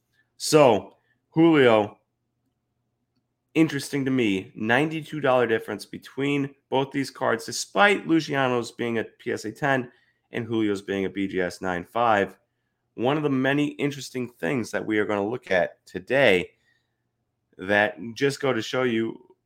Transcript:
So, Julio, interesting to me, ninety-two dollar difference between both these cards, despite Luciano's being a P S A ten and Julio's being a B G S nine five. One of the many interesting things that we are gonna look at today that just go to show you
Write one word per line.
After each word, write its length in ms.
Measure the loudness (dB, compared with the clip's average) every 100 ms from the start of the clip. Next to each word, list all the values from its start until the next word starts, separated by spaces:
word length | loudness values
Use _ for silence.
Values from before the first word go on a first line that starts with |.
| _ _ _ -12
So, 600 | 2 6 6 6 -2 _ _ _ _
Julio, 680 | 2 4 6 6 6 2 -4 _ _ _ _ _ _ _ _ _ _ _ _ _ _ _
interesting 500 | 2 2 0 -6 -4
to 80 | -2
me, 400 | 0 2 0 -4
ninety-two 680 | -6 0 2 2 -4 -10 -4
dollar 260 | 2 2 2
difference 380 | 0 -4 -12 -12
between 680 | -18 -14 -6 -2 -2 -4 -8 -4
both 220 | -2 -2
these 180 | -4 -6
cards, 360 | -4 -2 -2 -4
despite 600 | -10 -4 2 2 2 0
Luciano's 680 | 0 0 -2 0 0 -4
being 240 | -6 -4 -4
a 80 | -6
P 260 | _ -8
S 140 | -6 -8
A 60 |
ten 360 | -6 -2 -2 -4 _ _ _ _
and 120 | -10 -4
Julio's 360 | -2 0 -2
being 240 | -4 -4 -4
a 40 |
B 180 | -4 -4
G 120 | -2
S 220 | -4 -4
nine 240 | -6 -6 -4
five. 520 | -2 2 2 0 -6 _ _ _ _ _ -4
One 200 | -2 0
of 80 |
the 60 | -2
many 380 | 0 0 0 -2
interesting 600 | -4 -6 -6 -12 -10 -10
things 440 | -6 -4 -4 -4
that 140 | -6 -2
we 120 | -2
are 80 | 0
gonna 200 | -2 -2
look 240 | -6 -2
at 340 | 0 0 -4 _
today 640 | -12 -4 2 4 2 0 _ _ _ _ _ _ _ _ _ _ -10
that 380 | 0 2 2 -2 -12
just 260 | -4 -2 -2
go 140 | -2
to 80 | -2
show 220 | -4 -2
you 340 | 0 0 -4 -8 _ _